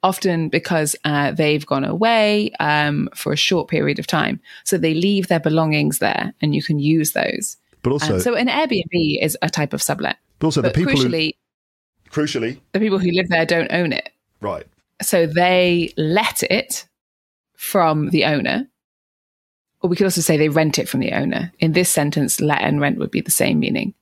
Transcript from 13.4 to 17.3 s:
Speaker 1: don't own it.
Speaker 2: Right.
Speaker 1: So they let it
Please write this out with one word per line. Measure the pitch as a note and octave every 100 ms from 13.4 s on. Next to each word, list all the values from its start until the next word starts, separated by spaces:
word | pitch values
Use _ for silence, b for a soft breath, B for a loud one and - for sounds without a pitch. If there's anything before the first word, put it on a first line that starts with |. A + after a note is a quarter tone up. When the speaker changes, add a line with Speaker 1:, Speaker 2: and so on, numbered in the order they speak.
| D#3+
Speaker 1:
don't | E3+ -
own | F3 F3
it. | - - _ _ _
Speaker 2:
Right. | G#2 E2+ - _ _ _
Speaker 1:
So | - F#3+ E3
they | D#3 F3+ F#3 F3+ F3 E3 -
let | D#3 F3+ A3+ -
it | - G3+ - - - _ _ _ _